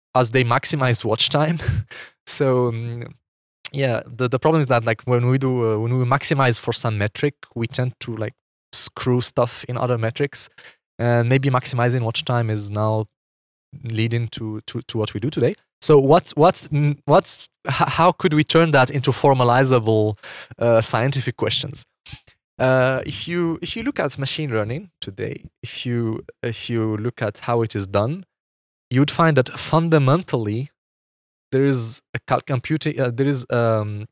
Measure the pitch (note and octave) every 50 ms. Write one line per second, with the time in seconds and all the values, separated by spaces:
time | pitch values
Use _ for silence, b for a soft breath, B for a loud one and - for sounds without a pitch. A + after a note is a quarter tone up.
0 | _ _ - B2+ B2+ A2 A2 C3 B2+ A#2 A#2+ C#3 - - - D3 C3+ B2+ A2+ -
1 | - A2 G#2+ - - - - C#3+ D#3 D#3 E3+ D#3 B B B B B B B B
2 | B B B B _ - - - C#3+ C3+ B2+ B2+ B2 A#2+ A2+ A2+ A#2 A#2 A#2 A#2+
3 | A#2+ - - _ _ _ _ _ _ _ _ _ - - - C#3 C#3 B2+ A#2 A2
4 | - - B2 A2 B2+ A#2+ C3 B2 - D#3 D#3+ D#3+ C#3+ B2 B2+ A#2 A2 A#2 A2 -
5 | - B2+ B2 A#2+ A#2+ B2 B2+ C3+ C3+ C3 B2+ B2 A#2 A2+ A2 G#2+ A2+ A#2 B2+ B2+
6 | B2+ A#2+ C3+ C#3 - - D#3+ C#3 C3+ B2 A2+ - - - A2+ - - A#2 G#2+ G#2
7 | G2+ G#2 - - - D3 - _ - - - A#2 A2+ - - - B2+ B2+ - -
8 | - B2 A2+ A2 G#2+ A2 - _ _ _ _ _ _ _ - - - - - -
9 | - C3 B2 B2 A#2+ - - - A#2+ A#2 - - - - B2 - - B2 B2 A2+
10 | A2+ A2+ - - C#3+ C#3+ - - - B B B B B B B _ _ _ -
11 | A#2 A#2+ A#2+ A#2+ A#2 A#2+ C3 C3+ C3+ C#3 C3 C3 - - - A#2+ A#2+ B2 A#2+ C3
12 | A#2 A2 A2+ - - - B2 A#2+ A#2 A2 A2 G#2 G2+ G2+ G2+ G#2+ G#2+ A2 A2 A2
13 | G#2+ - _ _ _ _ _ _ _ _ _ _ _ _ - - - A2+ A2+ A2
14 | A2+ A#2 A#2 A#2 A#2 A2 - - A2+ G#2+ G#2+ G#2+ - - - A#2+ - - - A2+
15 | G#2+ - - G#2 - C#3+ - - A#2 D3 G#3 - _ _ _ _ - - D#3 C#3+
16 | C3+ C3+ D3+ F3+ - - - C#3+ D3+ F#3 F#3 - - - D3+ C#3+ D3 D3 C#3+ -
17 | _ - D3+ F#3+ F#3+ - - - - - _ _ - - C3 - E3 C3+ - -
18 | E3 F#3 F3+ - - F3+ D3+ D3+ D3+ - - E3 E3+ E3 C#3+ C3+ B2+ - C#3+ C#3
19 | B2 C#3 B2 - - C#3+ C3+ B2+ B2 A#2+ A#2+ B2+ C3+ C3 B2+ A#2+ A2 A2 A2 A2
20 | G#2+ G#2+ G#2+ B B B B B B B B - A#2 A#2 A#2 A2 A2+ - - A2
21 | A#2 C#3 C3+ C3+ A#2 B2 - - A2 G#2+ - - - - - - - _ _ _
22 | B B B B B B B _ _ _ _ - - B2+ C3 C3 B2+ C3 C3 C3
23 | - - B2 - - E3 F3 F3 E3+ E3 D#3+ - - - - A#3 A3+ C#4 C#4+ -
24 | E3 C#3+ - C#3+ C#3 C3 - - D#3 C#3 A2+ A2 G#2 G#2+ B2 D#3+ G#3 F3+ _ _
25 | - G#2 F#2+ G#2 G#2 G#2+ - - - - _ _ - - - - - B2+ A#2+ A#2
26 | A2+ A2 A2+ - - - - _ - A#2 A2 - - - A#2+ A2+ A2 A2 G#2+ G#2+
27 | G#2+ B2 - - A#2+ G#2 - - - - A#2 A#2 A2+ A2 - G#2 G2 F#2+ G2+ G2+
28 | G#2+ B2 D#3+ G3 F#3+ - _ _ _ _ _ _ _ _ _ _ _ - B2 B2+
29 | D3 C#3+ - - E3+ E3 D3+ C#3 B2 - - - - - - E3 E3 E3+ E3 D3+
30 | C3+ C3 C#3+ F3+ F3+ - - B2 A2 G#2 G#2+ A#2 C#3 - _ _ _ _ _ _
31 | _ _ _ _ _ _ _ _ _ _ C3 C3 C#3 C#3 C3+ B2 A2+ A2+ A2 -
32 | - _ - - - - C3 B2+ - - C#3 B2 - - D#3 D3+ - D#3 D3 -
33 | C3+ B2 A#2 A#2+ C3+ C#3+ C#3+ B2+ B2 - B2+ A#2+ A#2 A2+ A2+ A2 G#2+ G#2 G#2 G#2
34 | A2 -